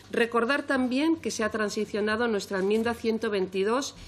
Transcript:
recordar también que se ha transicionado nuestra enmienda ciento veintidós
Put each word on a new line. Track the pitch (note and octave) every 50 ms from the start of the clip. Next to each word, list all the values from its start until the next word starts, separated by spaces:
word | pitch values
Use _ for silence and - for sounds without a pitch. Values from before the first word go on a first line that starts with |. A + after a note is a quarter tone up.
| - -
recordar | - A#3 A#3 A3+ A#3 A#3 A#3 A#3 C#4 D4 C#4
también | - C#4 B3+ B3+ A#3+ B3 C4+ D#4 E4 E4
que | D#4+ - A3
se | - - A3
ha | G#3+
transicionado | - G#3+ G#3+ G3+ G3+ G#3+ G#3 - - G#3 G#3 G#3+ G#3+ A3 A#3+
nuestra | A#3+ G#3+ G3 F#3+ - G3 F#3
enmienda | F#3+ G3 G#3+ A3+ A3+ A#3 A3+
ciento | - - A3+ A3 A3 A#3 A3
veintidós | G#3 F#3+ F#3 F#3 G3 F#3+ F#3+ G#3+ A#3 C#4 C#4 - - - -